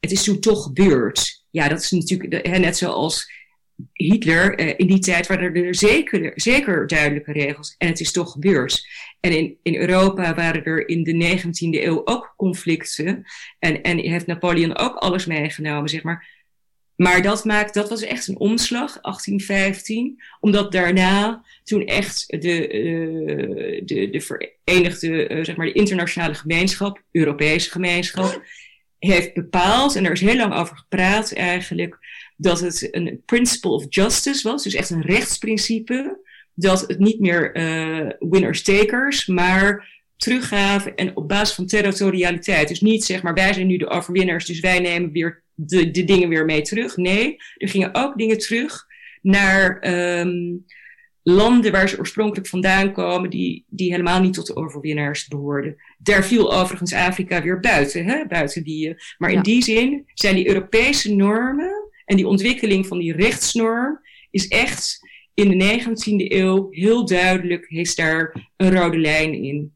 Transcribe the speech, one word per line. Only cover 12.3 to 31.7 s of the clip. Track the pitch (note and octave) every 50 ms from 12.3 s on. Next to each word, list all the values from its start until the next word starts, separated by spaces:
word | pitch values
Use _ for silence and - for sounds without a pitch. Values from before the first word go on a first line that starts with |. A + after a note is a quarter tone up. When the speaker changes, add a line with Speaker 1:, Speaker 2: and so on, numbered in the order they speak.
| _
Speaker 1:
conflicten. | _ G3+ F#3+ F3 F3+ - - E3 - - - - - D3+ F3 G#3 B3+ - - - - - - - _
En, | - E3 D3+ D3+ -
en | - F3 E3+
heeft | - - E3+ F3 F3
Napoleon | - E3+ E3+ - F3+ E3+ E3+ E3 E3 -
ook | - - E3+ E3+
alles | - - F#3+ F3+ F#3 F#3
meegenomen, | F3 E3 D3+ D3 D#3 - - D3+ D#3 D3 D3 C#3+ D#3
zeg | D#3+ D#3+ D#3
maar. | D#3+ E3+ E3+ - - - _ _ _ _ _ _ _ _ _ _ _ _
Maar | _ F3 F3+ F3+ F3+ F#3
dat | G3 G#3 G#3 -
maakt, | A3 G#3 G#3 G#3 G#3 -
dat | G#3 G#3 G#3
was | A3+ A3 G#3+
echt | - A#3+ B3 - -
een | F#3+ -
omslag, | - G3+ A3 A#3 A#3 - B3 A#3+ C#4 C#4+ - - _
achttien | - G3+ - - - G3 G3+
vijftien. | F#3+ - G3+ G3 G3 G3 G3 G3 - - A3 A3+ A#3+ C#4 C#4 - - - - _
Omdat | - G#3 G3 G3+ G3+ G3+ F3+
daarna | F#3 F3+ F3 F3+ F#3+ F#3 F#3 G3 G3+ G3+ G#3+ A#3 A3+ _ _ - _ _
toen | - G#3+ G3+ -
echt | - - - G3 G3 - - - - - D#3+
de, | D3+ F3+ F3 E3+ D#3 -
eh, | - - - E3+ E3 E3 E3 D#3+ D#3+ D#3+ D#3 D#3 D3+ C#3+ - - - - - - - - -
de, | - - C#3 G2 -
de | - -
verenigde, | - - - - - - _ _ _ - F3+ F#3 F3+ E3 F3 - - E3 D#3+ D#3+ D3+
eh, | - - D#3+ D#3+
zeg | D#3+ E3+
maar, | E3 E3
de | D#3+ -
internationale | - G#3 G3 F#3+ F#3 F3 F3 - - E3+ D#3+ D3+
gemeenschap, | - - D#3 E3 E3 F3+ F#3+ - - G3 G3+ G3 - _ _
Europese | _ E3+ D#3+ D3 C#3+ C#3+ D3+ D3+ D#3 F3 F3 -
gemeenschap, | - F3 F3+ F3+ F3 F3 F3+ - - F3+ F#3+ F#3 F#3 - - - - - - - _ _ _ _ _ _
heeft | - F3+ F#3+ F3 F3 F3 -
bepaald, | F3+ E3 E3 - F3+ F3 F#3+ G#3+ B3 C4+ C#4+ C#4
en | - F#3+
er | F3 D#3+
is | F#3+
heel | F#3 G3+ A#3
lang | B3+ A#3 G3+ -
over | - E3+ E3+ -
gepraat | - - _ - F#3 F3+ F#3 G3+ G#3+ G#3+ G#3+ -
eigenlijk, | - - F3+ F3 F3+ F3+ -